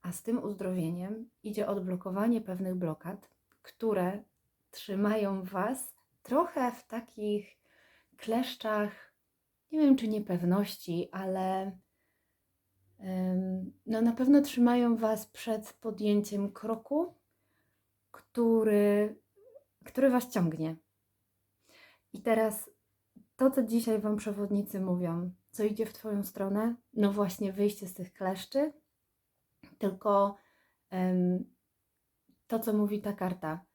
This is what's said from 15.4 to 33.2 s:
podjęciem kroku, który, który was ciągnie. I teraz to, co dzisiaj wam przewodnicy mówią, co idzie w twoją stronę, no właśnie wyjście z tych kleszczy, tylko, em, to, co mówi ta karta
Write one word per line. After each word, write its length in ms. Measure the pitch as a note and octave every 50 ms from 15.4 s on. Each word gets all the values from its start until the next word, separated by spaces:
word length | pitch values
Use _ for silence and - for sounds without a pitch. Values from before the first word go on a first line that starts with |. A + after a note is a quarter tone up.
| - A#3 A3 G#3+ G#3+ - -
podjęciem 760 | _ _ A3+ G#3+ G#3+ G#3 G#3 G#3 G#3 G#3 G#3 G#3 G3+ G3+ G3
kroku, 640 | G3 - - A3 A3+ A3+ - - C#4 D4+ E4+ F4+ - _ _ _ _ _ _ _ _ _ _ _ _ _ _ _ _ _ _ _
który, 1040 | _ - _ _ _ - A#3+ A3+ A3+ A3+ A3 G#3+ G#3 G#3 G#3 G#3 G3+ G#3 G#3 G#3+ A3 - _ _ _ _ _ - - - _ _ _ _ _
który 240 | - - - B3+ C#4
was 200 | B3 B3 A#3+ -
ciągnie. 460 | - G#3+ F3+ E3 D#3 D#3 D#3 D#3+ E3 D#3+ _ _ _ _ _ _ _ _ _ _ _ _ _ _ _ _ _ _ - - - - _ _ _ _ _
I 80 | -
teraz 480 | - A#3 A3+ A3 A3 A3 G#3+ G#3+ - - _ _ _ _ _ _ _ _ _ - - _ _
to, 160 | _ C4 C4+
co 120 | C4 - A#3+
dzisiaj 360 | G#3+ A3+ A#3 A3+ A#3 A3 G#3+
wam 160 | G3+ G#3+ G#3+
przewodnicy 680 | G#3+ - A3 G3+ G3+ G#3 G3+ G#3 G3+ G3+ - - G3
mówią, 500 | F#3+ F#3 F3+ F3+ F3+ E3+ E3 E3+ F3 F3+ F3+ _ _ _
co 120 | _ - G#3+
idzie 220 | G#3+ G#3+ G#3+ A3+
w 80 | G#3+ -
twoją 300 | - - A3 G#3 G3+ G3
stronę, 520 | - - - G3 G3 G3 G#3 A3 A#3 A#3+ - _ _ _
no 200 | A3 G3+ G3+ G3
właśnie 400 | G#3 G3+ F3+ - - A3 G3 F#3+
wyjście 340 | G3 G3+ G#3 G#3 - - F3+
z 60 | -
tych 200 | - - - _
kleszczy, 600 | - G3 F#3 F#3+ F#3+ - - - C4+ D4 D#4 D4 - _ _ _ _ _ _ _ _ _ _ _ _ _ _ _ _ - - - _
tylko, 580 | - G3 F#3+ F#3 - G#3+ G3+ G3 G3+ G3+ G3+ - _ _ _ _ _ _ _ _ _ _
em, 560 | - F#3 F3+ F#3 F#3 F#3 F3+ F3+ F3+ F#3 - - _ _ _ _ _ _ _ _ _ _ _ _ _ _ _ _ _ _ _ _
to, 120 | A3+ A3+
co 140 | A3+ A#3 G#3+
mówi 280 | G#3+ G#3 G3+ G#3 G#3
ta 120 | G#3 G3+ G3+
karta 520 | -